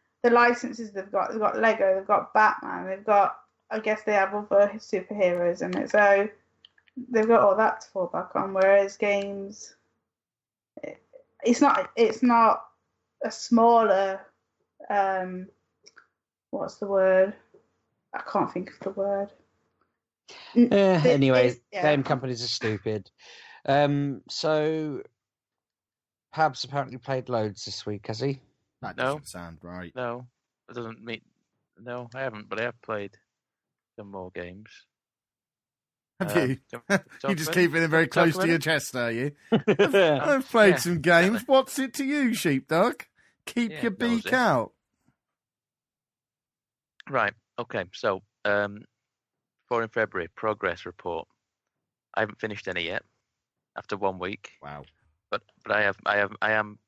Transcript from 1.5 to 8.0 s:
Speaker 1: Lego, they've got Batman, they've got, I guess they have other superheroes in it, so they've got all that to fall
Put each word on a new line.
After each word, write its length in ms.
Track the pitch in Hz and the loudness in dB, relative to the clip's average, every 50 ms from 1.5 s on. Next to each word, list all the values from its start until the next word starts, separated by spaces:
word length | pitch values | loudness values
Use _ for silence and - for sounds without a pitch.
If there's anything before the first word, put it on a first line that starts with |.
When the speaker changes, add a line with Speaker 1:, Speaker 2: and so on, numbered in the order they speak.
| - | 0
Speaker 1:
Lego, 380 | 214 220 226 208 214 196 190 190 | 2 2 2 2 2 2 2 2
they've 120 | 196 190 | 0 0
got 260 | - 208 196 208 - - | 0 0 0 0 0 2
Batman, 520 | 220 214 202 185 - - - 185 180 180 | 4 4 4 2 -2 -8 -10 -10 -8 -8
they've 160 | 185 190 196 208 | -10 -10 -8 0
got, 340 | 220 208 202 190 - - - _ _ _ _ _ - | 2 4 4 4 2 -2 -8 _ _ _ _ _ -10
I 100 | 220 220 | -8 -6
guess 240 | 214 220 214 - - | -2 -4 -4 -4 -2
they 100 | 220 208 | 0 2
have 200 | 196 196 196 202 | 2 0 0 -2
other 380 | 208 208 - 202 202 202 202 208 | -8 -4 2 4 4 4 4 0
superheroes 840 | 220 - - - 185 185 - 208 208 190 180 175 175 175 175 175 180 | -8 -8 -6 -6 -6 -4 -6 -2 0 0 0 2 0 0 -2 -2 -2
in 140 | 170 185 180 | -4 -4 -4
it, 140 | - - - | -4 -4 0
so 400 | - 208 208 202 202 196 208 220 - _ _ _ _ _ _ _ _ _ _ _ - 254 - - | 2 4 6 6 6 4 2 -2 -4 _ _ _ _ _ _ _ _ _ _ _ -16 -16 -10 -2
they've 180 | 247 220 214 | 0 0 4
got 140 | 226 233 220 | 4 6 6
all 160 | - 202 190 | 6 4 4
that 240 | 214 220 - - - | 4 2 0 0 -4
to 60 | - - | -12 -10
fall 180 | - 196 | -6 -6